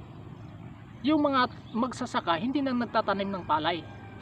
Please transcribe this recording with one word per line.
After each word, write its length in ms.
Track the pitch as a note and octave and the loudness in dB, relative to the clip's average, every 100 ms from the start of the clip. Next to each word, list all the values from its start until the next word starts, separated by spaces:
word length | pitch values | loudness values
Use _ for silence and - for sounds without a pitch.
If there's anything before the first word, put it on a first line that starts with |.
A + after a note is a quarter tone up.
| - - - - - - - - - - | -14 -14 -14 -14 -14 -14 -14 -14 -16 -4
yung 240 | B3+ D#4 | 2 4
mga 240 | C#4+ C4+ B3 - - | 6 4 2 0 -6
magsasaka 640 | G#3+ B3 - B3+ B3 F3 E3 | -2 0 -2 -2 0 2 2
hindi 240 | A3+ C#4+ | 2 2
na 160 | C4+ B3 | 2 0
nagtatanim 560 | A3+ A3+ G#3+ G3 G3 | 2 2 2 2 0
ng 120 | F#3+ E3+ | -2 2
palay. 320 | D#3 D#3 F3 C#3+ - - - | 2 2 0 -6 -12 -14 -14